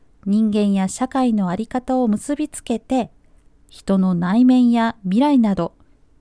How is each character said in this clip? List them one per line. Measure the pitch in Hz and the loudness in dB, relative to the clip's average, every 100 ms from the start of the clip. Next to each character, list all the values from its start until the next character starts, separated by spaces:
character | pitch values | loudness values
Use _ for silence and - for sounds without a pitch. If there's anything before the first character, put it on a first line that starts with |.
| _ _ 196 | _ _ -2
人 | 208 220 | 0 0
間 | 208 208 | 0 0
や | 196 190 | 0 -2
社 | - 254 | -4 -4
会 | 269 254 | -2 0
の | 214 180 | 0 -2
あ | 190 | -4
り | 226 | -6
方 | 254 247 254 | -6 -4 -2
を | 247 | 0
結 | 208 - 285 | -2 -4 -6
び | 302 | -6
つ | - | -10
け | - 226 | -8 -8
て、 | - 262 208 _ _ _ _ _ _ | -4 -4 -4 _ _ _ _ _ _
人 | - - 196 | -12 -2 0
の | 185 | 2
内 | 175 180 220 254 | 0 0 2 4
面 | 254 240 | 4 4
や | 233 226 - | 2 0 -4
未 | 185 196 | -4 0
来 | 294 277 | 2 2
な | 220 185 | 2 0
ど、 | 165 _ _ _ _ _ | -4 _ _ _ _ _